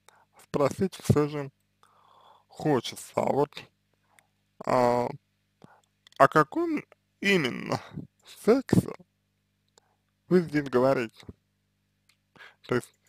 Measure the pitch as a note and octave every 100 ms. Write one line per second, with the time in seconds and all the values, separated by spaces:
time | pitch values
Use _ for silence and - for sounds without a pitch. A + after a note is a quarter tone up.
0 | _ - _ _ - C#3+ C#3 - F#3+ -
1 | - C#3+ D3 D3 C#3+ _ _ _ _ _
2 | _ _ - - _ - - C3+ - -
3 | - - - C3 D3 - - _ _ _
4 | _ _ _ _ _ - - B2+ B2 A#2+
5 | A#2+ - _ _ _ _ - _ _ _
6 | - - C#3 D#3+ D3+ D#4 E4+ D4+ - _
7 | _ - - F#3+ C3 - A2 - - -
8 | - _ - - - B3+ - - - -
9 | - _ _ _ _ _ _ _ _ _
10 | _ _ - F3+ D#3+ D3 C#3+ B2 C3 C3+
11 | A2+ - - - _ _ _ _ _ _
12 | _ _ _ - - _ - B2 - _